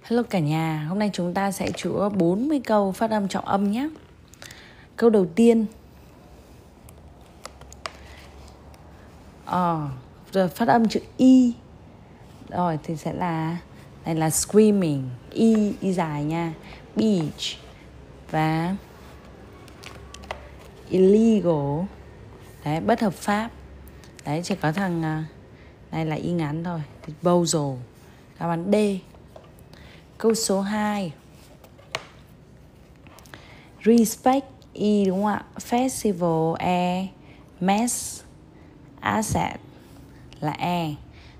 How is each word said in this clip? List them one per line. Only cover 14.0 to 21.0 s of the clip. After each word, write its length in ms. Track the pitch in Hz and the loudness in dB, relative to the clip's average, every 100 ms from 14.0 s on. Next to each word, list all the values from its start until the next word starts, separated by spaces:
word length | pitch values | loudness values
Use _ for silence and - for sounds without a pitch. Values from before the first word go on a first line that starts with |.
này 100 | - | -6
là 140 | 165 160 | -2 0
screaming, 800 | - - 208 214 202 165 139 131 123 - | -2 2 4 6 4 2 -2 -4 -10 -10
Y, 420 | - 226 220 208 - | 0 2 4 0 -2
Y 120 | 190 | -2
dài 300 | 185 160 147 | -2 -2 -4
nha. 300 | 147 165 170 156 - - - | -4 -2 -4 -8 -18 -20 -8
Beach. 640 | - 220 190 147 - - - - - - - - - - | 0 2 2 0 -6 -10 -10 -18 -20 -20 -20 -20 -20 -6
Và 440 | 160 156 160 170 196 - - - - - - - - - - - - - - - - - - - - - | -2 0 0 -2 -4 -10 -20 -20 -20 -20 -20 -20 -20 -20 -20 -18 -18 -18 -18 -14 -14 -16 -20 -20 -20 -2
illegal. 960 | 180 | 4